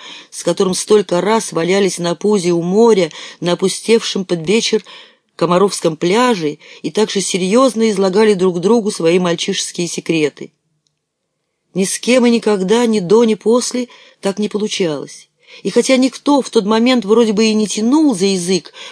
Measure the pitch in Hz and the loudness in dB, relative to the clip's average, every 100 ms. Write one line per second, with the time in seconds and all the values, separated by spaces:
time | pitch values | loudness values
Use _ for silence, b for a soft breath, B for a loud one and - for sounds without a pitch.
0 | B B B - - 170 185 180 - 208 | B B B -8 -4 -2 -2 -2 2 2
1 | 190 175 185 226 - 165 170 196 190 175 | 2 -2 0 -2 -2 -4 0 0 0 -2
2 | 170 170 208 208 175 170 175 202 226 202 | -4 -2 0 0 0 0 0 4 4 4
3 | 170 B B B 170 175 190 - - 226 | 0 B B B -4 -2 -2 -2 0 0
4 | - 196 185 175 160 220 - 214 - B | 0 -6 -4 -4 0 0 0 -2 -4 B
5 | B B B - 165 175 196 - 170 156 | B B B -4 0 2 0 0 -4 -2
6 | 175 214 247 202 151 151 B B - 202 | -2 2 2 0 -4 -8 B B -6 -2
7 | 214 202 180 185 185 226 269 220 226 196 | -2 -2 -4 -2 0 2 2 2 0 0
8 | 196 190 220 196 185 175 180 240 208 - | 0 2 2 2 0 0 0 2 0 -2
9 | 165 185 180 170 - 190 - - 170 - | 0 2 0 -2 -4 -6 -6 -6 -8 -6
10 | - 160 147 - 135 _ _ _ _ _ | -4 -2 -2 -4 -18 _ _ _ _ _
11 | _ _ _ _ _ _ _ 175 190 - | _ _ _ _ _ _ _ -4 -4 -2
12 | 214 254 240 233 214 202 185 233 240 214 | 0 2 4 2 0 0 2 2 2 0
13 | 175 220 233 214 208 240 233 254 240 B | 2 4 4 2 0 0 0 -6 -8 B
14 | B B 196 196 208 208 208 - 175 143 | B B -6 -4 -4 -4 -4 -2 -4 -4
15 | - - - _ B B 196 240 233 254 | -10 -18 -20 _ B B -2 0 2 2
16 | 262 - - 285 - 226 196 220 240 254 | 2 0 0 0 0 0 0 2 2 2
17 | 190 226 220 202 220 214 208 208 226 302 | 2 2 2 2 2 0 -2 -2 0 2
18 | 302 190 196 190 175 190 - - B | 2 2 0 0 0 -2 -4 -18 B